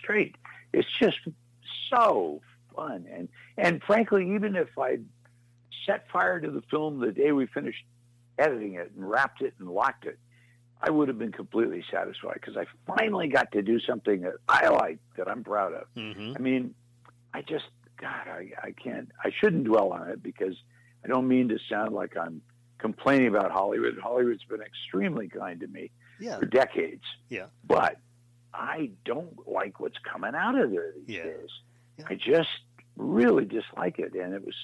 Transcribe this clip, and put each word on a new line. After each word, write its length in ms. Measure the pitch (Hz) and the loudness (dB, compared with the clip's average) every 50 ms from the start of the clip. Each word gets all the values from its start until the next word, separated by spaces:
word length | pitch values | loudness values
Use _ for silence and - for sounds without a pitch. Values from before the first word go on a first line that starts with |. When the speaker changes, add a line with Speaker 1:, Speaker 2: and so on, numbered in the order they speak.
Speaker 1:
straight. 340 | - - 208 214 165 - - _ _ - - - - _ | -6 0 0 2 0 0 -4 _ _ -20 -20 -20 -8 _
It's 160 | - - - - - - | 0 2 2 2 2 4
just 200 | 240 190 - - - 170 - - _ _ _ _ - - - - - - | 4 4 4 0 -6 -12 -12 -12 _ _ _ _ -16 -14 -10 -10 -4 2
so 480 | 262 240 233 202 151 107 87 78 73 - - - _ _ _ _ - | 6 6 6 6 6 4 2 0 -4 -8 -12 -20 _ _ _ _ -10
fun. 320 | - 156 147 113 90 85 82 | -8 -6 -6 -6 -8 -10 -12
And, 160 | - 85 87 - - - - - _ - | -10 -10 -12 -12 -12 -20 -20 -12 _ 2
and 240 | - 175 165 - | 2 2 2 0
frankly, 520 | - - 208 226 220 - 214 196 180 180 202 | 2 2 4 4 4 4 4 4 4 2 0
even 200 | 208 202 208 196 | 0 0 0 0
if 120 | 180 156 - - 139 | 0 0 -2 -2 -2
I 200 | 131 131 131 120 113 - _ _ _ _ _ _ _ _ _ _ _ _ - - - | 0 0 0 -2 -4 -12 _ _ _ _ _ _ _ _ _ _ _ _ -16 -6 -2
set 220 | 196 202 208 - - | -2 -2 -2 -4 -2
fire 280 | - 180 185 185 185 170 | 0 2 2 2 2 0
to 100 | 156 156 | -2 -4
the 120 | 139 143 - - | -6 -6 -4 -2
film 300 | 143 151 156 156 147 135 | 0 0 0 -2 -2 0
the 120 | 117 110 | -2 0
day 200 | 92 - 139 151 | 2 4 4 4
we 140 | 147 139 131 | 6 4 2
finished 380 | 110 - 143 - - - - - _ _ _ _ _ _ _ _ _ _ - | 0 -2 -6 -6 -6 -8 -8 -16 _ _ _ _ _ _ _ _ _ _ 2
editing 360 | 143 156 131 113 107 101 92 | 2 2 2 0 -4 -6 -6
it 180 | 87 87 - - | -8 -10 -10 -10
and 120 | 101 95 98 | -10 -4 0
wrapped 340 | 107 127 139 131 - - | 2 2 2 0 -2 -4
it 120 | - - - - | -4 -4 -4 -8
and 100 | 95 87 | -10 -4
locked 360 | 87 98 123 135 - - - | 0 0 0 0 0 -4 -10
it, 120 | - - - _ _ _ _ _ _ _ _ _ _ _ _ | -12 -12 -12 _ _ _ _ _ _ _ _ _ _ _ _
I 60 | - 160 | -2 2
would 180 | 156 151 147 131 | 4 4 4 2
have 100 | 123 107 | 0 -4
been 140 | 117 110 | -6 -6
completely 520 | - - 98 - - 110 117 113 90 87 85 - | -6 -10 -12 -2 0 2 2 2 0 -6 -8 -4
satisfied 500 | 87 87 90 92 - - - 85 - - | -4 -4 -4 -4 -8 -8 -8 -8 -8 -8
'cause 160 | - - - | -10 -8 -6
I 80 | - 85 - - _ _ | -6 -6 -8 -10 _ _
finally 420 | - - - 226 220 202 185 170 147 | -4 0 0 0 0 0 0 0 2
got 240 | 135 131 - - | 2 2 2 4
to 80 | - 104 | 0 0
do 180 | 98 107 117 113 | 2 4 2 2
something 420 | - - 123 110 - 107 101 92 | 2 0 -4 0 2 0 0 2
that 120 | 87 92 - - - - | 0 -4 -6 -4 0 2
I 200 | - - 165 160 | 4 6 6 6
like, 300 | - - - - 80 - _ _ _ | 6 4 4 0 -4 -8 _ _ _
that 120 | 92 90 95 | -6 -6 -4
I'm 160 | 107 123 - | -6 -6 -4
proud 300 | 92 104 104 98 87 80 | -2 0 0 0 0 -2
of. 100 | 80 - - _ | -6 -10 -12 _
Speaker 2:
Mm-hmm. 380 | 117 107 107 101 98 104 113 139 | -12 -10 -10 -10 -8 -8 -8 -6
Speaker 1:
I 20 | 127 | -2
mean, 360 | 127 131 131 127 127 - - _ _ _ _ _ _ - _ _ _ _ - | 0 2 2 2 0 -4 -8 _ _ _ _ _ _ -20 _ _ _ _ -12
I 80 | 147 | -12
just, 240 | 143 - 156 143 - - _ _ _ _ _ - | -8 -6 -6 -6 -6 -10 _ _ _ _ _ -12
God, 280 | 147 131 107 - - - | -10 -10 -8 -8 -10 -10
I, 220 | 82 85 92 - - - | -12 -12 -12 -12 -12 -12
I 80 | - - | -12 -12
can't, 400 | - - - 127 - - - - - - | -14 -10 -10 -8 -8 -8 -10 -14 -12 -6
I 80 | - - | -4 -4
shouldn't 340 | - - 208 214 165 151 135 | 0 2 2 4 4 2 2
dwell 280 | 110 110 107 98 92 | 4 4 4 4 2
on 160 | 87 82 82 - | 0 -4 -6 -8
it 140 | - - | -10 -8
because 320 | - - - - 95 95 90 - - _ _ _ _ _ _ _ - | -10 -12 -6 -4 -4 -4 -4 -8 -16 _ _ _ _ _ _ _ -4
I 40 | - | -2
don't 200 | 127 127 131 127 | 0 2 4 4
mean 200 | 127 127 123 117 | 4 4 4 4
to 100 | 110 - - - | 0 -2 -4 -4
sound 240 | 110 104 110 110 | -2 -2 -2 -2
like 240 | 104 98 92 - - | -2 -4 -4 -4 -6
I'm 240 | 87 82 82 82 78 - _ _ _ _ _ _ - | -6 -6 -6 -8 -14 -18 _ _ _ _ _ _ -6
complaining 480 | - 113 104 - - 135 139 135 127 | -6 -4 -4 0 2 4 6 6 6
about 240 | 117 98 - - 90 | 6 6 4 4 4
Hollywood. 480 | 92 95 98 104 110 117 117 117 113 95 | 2 2 2 2 2 2 0 0 -2 -2
Hollywood's 420 | 95 113 120 127 123 120 113 - - | -4 0 2 2 2 2 2 -2 -6
been 180 | - 107 107 | -10 -10 -10
extremely 680 | 107 107 - - - - - 190 202 185 151 120 104 85 | -10 -12 -14 -14 -10 -4 -2 0 0 0 -2 -4 -6 -8
kind 320 | - 98 98 92 87 85 | -8 -8 -8 -8 -8 -10
to 60 | - | -12
me 240 | - - 82 82 - - _ _ - _ - | -12 -10 -12 -14 -14 -16 _ _ -20 _ -12
Speaker 2:
Yeah. 200 | 208 233 143 98 | -10 -10 -4 -4
Speaker 1:
for 80 | - | -2
decades. 560 | - - 127 135 - - - 82 80 - - - - - - _ _ | 4 4 4 4 4 2 -2 -2 -2 -6 -12 -16 -18 -18 -18 _ _
Speaker 2:
Yeah. 180 | 127 95 95 - _ _ - | -10 -10 -10 -12 _ _ 0
Speaker 1:
But 300 | - - - - 80 - - _ _ _ _ _ _ _ _ _ _ - | 2 4 4 4 2 0 -4 _ _ _ _ _ _ _ _ _ _ -10
I 360 | - - 135 147 160 151 117 185 - _ | -8 -6 -4 -4 -4 -4 -6 -8 -10 _
don't 420 | - - 151 - - - - - | -4 -4 -4 -6 -10 -14 -16 -10
like 340 | - - 190 196 202 - - | -6 -4 -4 -4 -4 -6 -8
what's 180 | - - - - - - | -8 -8 -8 -10 -12 -10
coming 240 | - - 98 110 131 | -8 -6 -6 -4 -2
out 240 | 160 185 226 262 269 | 0 0 2 2 2
of 120 | 180 120 | 2 2
there 240 | 98 87 82 82 76 73 - | 0 -2 -4 -4 -10 -12 -12
these 100 | - 107 87 | -10 -8 -8
Speaker 2:
Yeah. 60 | 82 | -8
Speaker 1:
days. 260 | 82 78 78 85 - - - - _ _ _ _ _ _ - | -8 -10 -10 -14 -16 -18 -20 -20 _ _ _ _ _ _ -18
Speaker 2:
Yeah. 60 | 156 - | -10 -8
Speaker 1:
I 60 | 95 | -8
just 340 | 95 - 117 147 165 156 - - - - _ _ - _ _ _ | -4 2 4 4 4 4 2 -4 -10 -14 _ _ -20 _ _ _
really 480 | - - - 185 226 240 240 196 143 113 | -8 -4 0 4 4 6 6 6 4 4
dislike 540 | 98 - 110 - - - - 87 90 - - | 2 -4 -6 -6 -6 -8 -4 -4 -4 -2 -4
it. 160 | 85 85 - | -6 -6 -4
And 180 | 92 90 90 | -6 -6 -4
it 100 | 95 98 - | -6 -6 -8
was 80 | - - - | -10 -12 -10